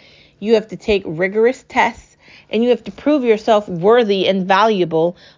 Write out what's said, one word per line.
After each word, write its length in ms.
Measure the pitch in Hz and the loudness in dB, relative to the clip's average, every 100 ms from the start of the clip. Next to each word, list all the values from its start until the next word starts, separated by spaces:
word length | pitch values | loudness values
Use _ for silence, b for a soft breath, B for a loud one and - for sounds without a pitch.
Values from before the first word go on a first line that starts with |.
| b b b b | b b b b
you 140 | 202 | 0
have 140 | 220 214 | 0 0
to 80 | 185 | -10
take 260 | - 202 190 | -2 -2 -2
rigorous 580 | 156 190 214 233 254 - | -4 -4 0 0 -2 -6
tests 480 | 247 226 - - _ b b b | -2 -2 -4 -20 _ b b b
and 140 | 214 | -2
you 60 | 240 | 0
have 140 | 233 | -2
to 80 | 220 | -4
prove 320 | - 285 294 | -8 -2 0
yourself 440 | 247 208 240 208 208 | 2 0 2 0 0
worthy 600 | 170 190 240 214 196 180 | -2 2 2 2 0 0
and 180 | 196 185 | -2 0
valuable 720 | 190 220 202 165 160 170 - b | 2 2 0 -2 0 -2 -4 b